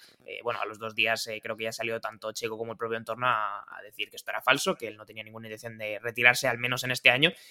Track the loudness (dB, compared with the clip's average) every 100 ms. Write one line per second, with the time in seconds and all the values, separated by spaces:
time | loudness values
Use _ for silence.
0 | -20 _ -14 -8 -4 -2 -4 -6 -6 0
1 | 2 2 -2 -8 -8 -4 -4 -4 -4 -2
2 | -4 -8 -8 -4 -6 -4 -6 -4 -4 -4
3 | -4 0 2 4 0 -4 -10 -16 -14 -10
4 | -10 -8 -6 -2 4 4 2 -2 -4 -10
5 | -16 -14 -14 -12 -12 -10 -10 -8 -8 -6
6 | -6 4 4 6 2 0 0 -2 -2 4
7 | 6 8 6 2 -16